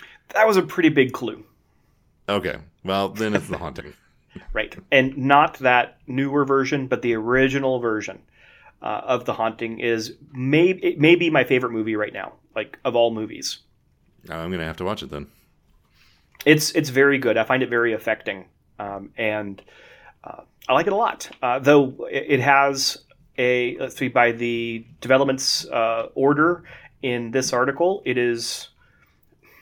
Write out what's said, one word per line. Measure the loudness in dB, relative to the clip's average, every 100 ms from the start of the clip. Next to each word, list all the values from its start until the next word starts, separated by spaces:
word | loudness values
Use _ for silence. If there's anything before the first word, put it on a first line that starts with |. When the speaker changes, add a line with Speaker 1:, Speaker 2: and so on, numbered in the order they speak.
| -20 -20 _
Speaker 1:
That | 2 4
was | 4
a |
pretty | 0 2 2
big | 4 2
clue. | 0 -8 -10 -18 _ _ _ _ _ _ _ -4
Speaker 2:
Okay. | -2 -2 -6 -12 _
Well, | -2 0 0
then | -2 -2
it's | -2 -4
The | -8
Haunting. | -8 -12 -16 -20
<laughs> | _ _ _ -20 -8
Speaker 1:
Right. | -6 -6 -10 2
And | 2 2 0
not | 4 4 4 2
that | 2 2 0 _ -8
newer | -4 -2 0 2
version, | 2 0 -2 -2
but | -2
the | 0
original | -2 2 2 2 2 0 0
version, | -2 -2 -6 -14 _ _ _ _ -20 _
uh, | -8 -6
of | -4 -4 -2
The |
Haunting | -4 -4 -4 -10 -4
is | -2 -2 -4 -14 -18
may-, | -6 0 4 4
it | 2 -2 2
may | 4 6
be | 4
my | 2
favorite | 2 0 0
movie | -4 -4 -4
right | -4
now, | -8 -14 -18 _ -10
like, | -10 -6
of | -2 2
all | 2
movies. | 0 -8 -10 -12 -12 _ _ _ _ _ _ -14
Speaker 2:
Oh, |
I'm | -10 -6
gonna | -6
have | -6 -6
to | -6
watch | -6
it | -10
then. | -12 -14 _ _ _ _ _ _ _ _ _ _ -2 4
Speaker 1:
It's, | 4 4
it's | -2 0
very | 2 4 4
good. | 2 0
I |
find | 2 0
it | 0
very | 0 0
affecting, | -2 -4 -4 -6 -10 -12 _ _ -14
um, | -12 -12 -14 -6
and, | -4 -4 -8 -14 -20 -20 -20 -20 -20 _
uh, | -20 -20 -20 _ 0
I |
like | 0 2
it |
a | 0
lot. | -2 -4 -12 -6
Uh, | -2 0
though | 6 6 6 -4 -6
it, | -6 0
it | 2
has | 4 4 4 0 -4 -6 _ _ _ -2
a, | 0 0 -2 -4
let's | -8 -6
see, | -2
by | 2 2
the | 2 -4 -4 -6 -8 -12 -8
development's, | 2 4 4 0 -2 -4 -2
uh, | -2 0 -2 -4
order | 0 2 4 2 0 -8 -20 -20 -8
in | -4 -4 -2
this | -2 0
article, | 0 0 0 0 -2 -2
it | 0
is | 0 -2 -6 -10 -14 _ _ _ _ _ _ _ _ _